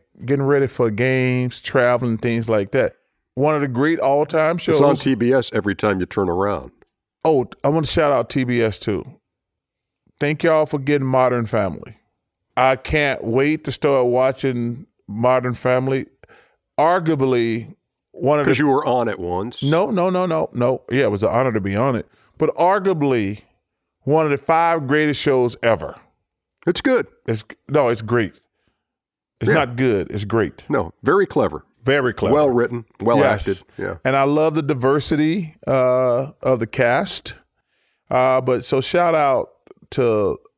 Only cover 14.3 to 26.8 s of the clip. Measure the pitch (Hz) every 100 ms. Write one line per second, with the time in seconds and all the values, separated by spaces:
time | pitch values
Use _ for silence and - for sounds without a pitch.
14.3 | 131 135 123 120 120 - _ - 104 123
15.3 | 127 123 117 127 127 131 135 - _ -
16.3 | - _ _ _ - 156 180 160 151 131
17.3 | 123 117 113 113 - _ _ _ - 131
18.3 | 151 143 127 147 135 147 123 113 92 87
19.3 | 90 113 - 139 165 208 190 185 180 185
20.3 | 160 - 120 123 131 - 131 117 101 107
21.3 | 117 131 110 98 101 135 113 - _ _
22.3 | - 240 - 175 202 190 165 143 123 98
23.3 | 104 _ _ _ _ _ _ 135 156 156
24.3 | 139 - 165 165 165 131 151 151 139 151
25.3 | 131 123 - 117 98 73 - _ _ _
26.3 | _ _ _ 170 180